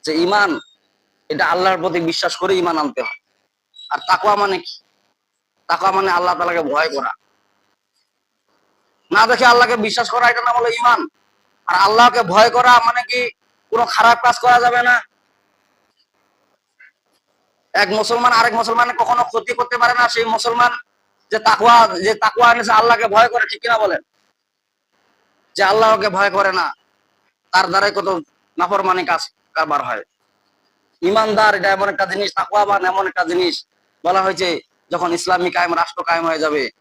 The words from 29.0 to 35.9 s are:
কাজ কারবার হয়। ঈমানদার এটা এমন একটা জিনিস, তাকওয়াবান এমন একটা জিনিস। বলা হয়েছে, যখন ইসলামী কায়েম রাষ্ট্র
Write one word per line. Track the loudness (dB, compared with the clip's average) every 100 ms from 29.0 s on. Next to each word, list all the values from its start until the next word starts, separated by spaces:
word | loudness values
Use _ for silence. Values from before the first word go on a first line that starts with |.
| -2
কাজ | -4 -6 _ _
কারবার | -6 -4 -4 -4
হয়। | -10 -12 _ _ _ _ _ _ _ _ _
ঈমানদার | -2 0 0 2 2 2
এটা | -2
এমন | -2 -2
একটা | -4 -6
জিনিস, | -4 -6 -6
তাকওয়াবান | -2 -2 0 0 0
এমন | -2 -4
একটা | -4
জিনিস। | -4 -2 -2 -4 -14 _ _ _ -2
বলা | 0
হয়েছে, | -2 -2 -4 -4 _ _ _
যখন | -6 -4
ইসলামী | -4 -2 -2 -2
কায়েম | -2 -2 -2
রাষ্ট্র | -4